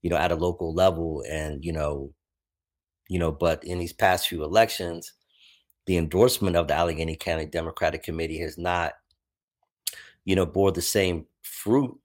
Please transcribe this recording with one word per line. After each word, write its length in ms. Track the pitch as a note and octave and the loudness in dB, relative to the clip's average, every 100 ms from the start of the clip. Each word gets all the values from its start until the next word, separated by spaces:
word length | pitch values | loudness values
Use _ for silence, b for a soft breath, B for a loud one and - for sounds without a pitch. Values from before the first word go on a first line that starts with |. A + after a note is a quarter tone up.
you 80 | F2 | 0
know, 60 | D#2+ | 2
at 160 | F2 | 2
a 40 | E2+ | 2
local 380 | F2 F2 E2 | 0 -2 -4
level. 480 | E2 F#2+ E2 E2 D2+ A1 | 4 4 4 -4 -6 -6
And, 340 | D#2 D#2 C#2+ | -6 -6 -6
you 80 | D#2+ | -6
know, 400 | D#2+ D2+ C#2+ C#2 _ _ _ _ _ _ _ _ _ _ | -2 -2 -4 -10 _ _ _ _ _ _ _ _ _ _
you 100 | F2+ | 0
know, 140 | E2 | 0
but 320 | D2+ E2+ D#2+ | 2 0 0
in 140 | D2+ F2+ | -4 -6
these 140 | E2+ | -6
past 360 | - G2 F2+ - | 2 4 4 0
few 160 | E2+ | -4
elections, 680 | D2+ G#2 A2+ - F2 E2+ - _ b b b b b _ - | 2 4 4 2 -6 -8 -12 _ b b b b b _ 0
the 100 | F2 | 0
endorsement 580 | E2 F2+ B2 - F#2+ E2+ | 2 4 4 4 2 2
of 120 | E2 | 2
the 60 | |
Allegheny 420 | D2+ E2+ D#2+ D#2+ D#2+ | 0 0 0 -4 -4
County 280 | - D#2+ | -4 -4
Democratic 580 | D#2 E2 E2 - E2 D#2+ | -4 -4 -6 -2 -2 -2
Committee 380 | - D#2+ E2 D#2+ | -8 -6 -4 -4
has 160 | E2 E2 | -8 -4
not, 380 | F2 F2 E2 - _ _ _ _ _ _ _ _ - B B B | -2 0 -2 -6 _ _ _ _ _ _ _ _ -12 B B B
you 120 | - F#2+ | 0 2
know, 100 | E2+ | 2
bore 260 | F#2 G2 | 2 2
the 80 | F2 | 2
same 460 | - G#2+ F#2 E2+ D2+ _ | 0 2 2 0 -8 _
fruit 560 | - - G#2 C3 B2+ - | -16 -10 2 2 2 -6